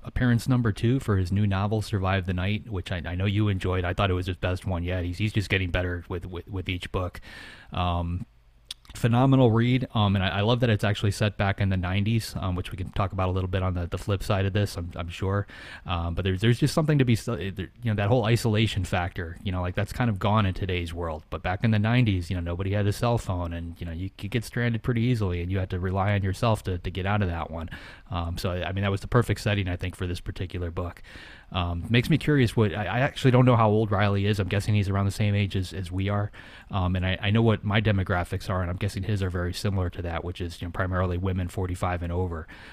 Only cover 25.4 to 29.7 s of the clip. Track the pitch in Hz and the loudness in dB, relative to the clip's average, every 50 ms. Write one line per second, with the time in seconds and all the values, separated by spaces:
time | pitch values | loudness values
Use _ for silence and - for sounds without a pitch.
25.4 | 87 87 95 98 92 - - 90 90 95 92 98 92 104 104 101 101 98 90 - | -2 -2 -2 -2 -2 -2 -2 -2 -2 0 0 0 2 2 2 2 2 0 0 0
26.4 | - 117 110 - - 95 92 90 - 92 90 95 90 95 104 107 101 87 85 85 | 2 2 2 2 0 -2 -4 -4 -4 -6 -6 -4 -2 0 0 0 0 0 -2 -2
27.4 | 80 - 80 82 80 78 - - - - - - - - - 87 85 82 87 - | -6 -6 -6 -8 -8 -8 -10 -14 -16 -16 -18 -18 -12 -8 -4 -4 -4 -4 -4 -4
28.4 | - 95 87 90 82 85 92 98 98 101 98 98 - - - 123 117 - 101 - | -4 -4 -2 -2 -4 -4 -2 0 0 0 0 -2 0 2 4 4 4 4 2 0
29.4 | - 110 104 101 95 90 | 0 0 0 0 0 -2